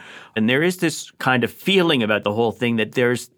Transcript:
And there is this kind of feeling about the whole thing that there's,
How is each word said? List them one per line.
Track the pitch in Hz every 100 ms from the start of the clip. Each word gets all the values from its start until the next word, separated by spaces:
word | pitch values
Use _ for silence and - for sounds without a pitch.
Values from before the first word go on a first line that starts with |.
| - - - 110
And | 110
there | 135
is | 175 180
this | 165 - - -
kind | 135 127
of | 113
feeling | - - 190 170 143
about | 107 104
the | 104
whole | 107 117
thing | 101 120 117
that | 107
there's, | - 123 120 -